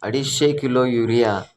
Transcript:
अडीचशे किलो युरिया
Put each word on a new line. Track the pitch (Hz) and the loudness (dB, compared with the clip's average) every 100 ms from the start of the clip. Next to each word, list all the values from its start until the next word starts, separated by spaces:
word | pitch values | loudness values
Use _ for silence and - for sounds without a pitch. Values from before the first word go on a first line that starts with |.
अडीचशे | - 127 135 - 147 | -6 -4 -4 0 0
किलो | 147 135 123 | 0 0 0
युरिया | 127 117 113 117 113 101 92 | 2 0 2 2 2 0 -6